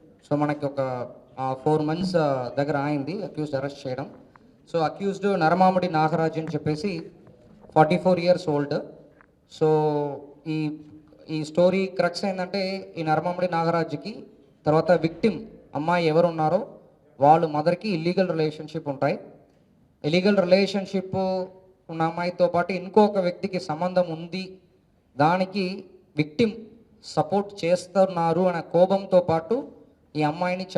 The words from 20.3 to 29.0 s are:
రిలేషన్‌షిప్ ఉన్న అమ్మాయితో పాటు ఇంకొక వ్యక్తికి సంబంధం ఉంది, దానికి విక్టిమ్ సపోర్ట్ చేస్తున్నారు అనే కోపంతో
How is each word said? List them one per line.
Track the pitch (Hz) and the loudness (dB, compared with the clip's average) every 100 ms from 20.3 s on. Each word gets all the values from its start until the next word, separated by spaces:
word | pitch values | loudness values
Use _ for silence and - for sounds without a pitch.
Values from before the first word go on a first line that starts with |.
| 196 | 4
రిలేషన్‌షిప్ | 175 190 190 202 185 190 185 190 190 185 185 - _ _ - | 4 4 4 -2 -4 -6 -4 -4 -2 -2 -6 -12 _ _ -10
ఉన్న | 165 | -4
అమ్మాయితో | 165 170 175 175 175 | -2 -2 -4 2 2
పాటు | 170 175 | 2 -2
ఇంకొక | 180 185 214 202 202 | -4 2 4 4 4
వ్యక్తికి | 180 - 190 180 | -2 -2 -4 -4
సంబంధం | 170 156 185 185 170 | -4 -4 0 0 0
ఉంది, | 160 170 185 185 - _ _ _ _ _ 131 | -2 -8 -8 -10 -14 _ _ _ _ _ 0
దానికి | 156 185 185 202 185 196 - - _ 151 | 2 2 -2 -2 -4 -6 -14 -20 _ -6
విక్టిమ్ | 151 - 220 - - - _ _ | -4 0 0 -2 -16 -20 _ _
సపోర్ట్ | - - 190 202 202 - | -8 -4 0 -2 -4 -4
చేస్తున్నారు | 165 180 - 196 190 175 165 165 | -2 -2 0 2 2 2 0 2
అనే | 185 170 | 0 -2
కోపంతో | - 170 185 196 | 0 4 4 2